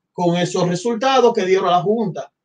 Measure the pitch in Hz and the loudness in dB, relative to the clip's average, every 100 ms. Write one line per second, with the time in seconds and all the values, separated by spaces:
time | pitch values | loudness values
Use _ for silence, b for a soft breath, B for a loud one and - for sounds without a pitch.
0 | _ - 175 175 175 190 175 175 240 226 | _ -4 0 0 -2 -2 -2 -2 -4 -2
1 | 262 262 240 214 185 190 180 180 175 226 | 0 4 4 2 0 0 2 0 2 -2
2 | 196 - - _ | -2 -8 -14 _